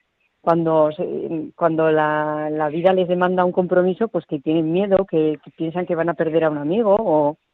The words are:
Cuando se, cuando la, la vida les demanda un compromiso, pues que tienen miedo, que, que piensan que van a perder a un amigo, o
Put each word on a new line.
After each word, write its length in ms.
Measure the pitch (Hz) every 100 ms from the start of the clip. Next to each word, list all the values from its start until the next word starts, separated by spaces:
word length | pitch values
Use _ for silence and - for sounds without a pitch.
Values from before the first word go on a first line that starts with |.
| _ _ _ _
Cuando 480 | 170 170 165 160 151
se, 580 | 151 - 143 143 160 - -
cuando 340 | 170 160 160
la, 600 | 156 151 151 151 151 151
la 180 | 151 151
vida 240 | 156 180
les 160 | 190 175
demanda 360 | 180 180 185 180
un 60 |
compromiso, 560 | 180 175 180 180 175 226
pues 180 | 175 -
que 120 | 151
tienen 320 | 156 165 160
miedo, 360 | 175 202 190 196
que, 320 | 160 156 147
que 80 | -
piensan 340 | - 165 175 180
que 80 |
van 160 | 165 170
a 40 |
perder 300 | 160 160 160
a 60 | 160
un 80 | 147
amigo, 360 | 143 202 214 208
o 400 | 214 151 147 - _